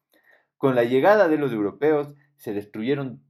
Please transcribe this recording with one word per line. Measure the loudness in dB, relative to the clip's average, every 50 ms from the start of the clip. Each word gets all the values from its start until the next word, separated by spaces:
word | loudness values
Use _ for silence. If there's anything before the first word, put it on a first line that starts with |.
| _ _ _ _ _ _ _ _ _ _ _ _
Con | -2 0 2
la | 2 0
llegada | 2 2 2 4 4 4 4 4 2
de | 2 0
los | -2 -4
europeos, | -4 -2 -4 -4 -4 -2 0 0 0 0 -2 -6 -12 _ _ _ _
se | _ -12 -8 -8
destruyeron | -8 -8 -10 -12 -8 -4 -4 -4 -4 -4 -10 -12 -16 _ _